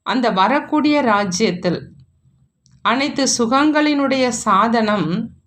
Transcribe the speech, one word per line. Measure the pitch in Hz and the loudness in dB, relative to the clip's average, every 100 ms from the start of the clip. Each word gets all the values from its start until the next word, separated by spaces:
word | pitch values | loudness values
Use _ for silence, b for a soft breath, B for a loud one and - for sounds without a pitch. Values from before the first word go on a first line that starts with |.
அந்த | - 226 240 | -4 -2 0
வரக்கூடிய | 185 196 285 294 302 294 294 | 2 2 0 0 0 2 2
ராஜ்யத்தில் | 247 208 202 175 214 180 180 151 - - - _ _ _ _ _ _ _ | 2 0 0 -2 -2 -2 -4 -4 -8 -20 -20 _ _ _ _ _ _ _
அனைத்து | 202 240 285 - 262 - | -2 0 -2 -2 -2 0
சுகங்களினுடைய | 233 269 302 302 302 285 277 269 247 | 0 2 2 2 0 0 0 0 0
சாதனம் | 226 - 190 226 233 214 208 156 190 233 - | -2 0 2 2 2 0 0 0 -2 -6 -12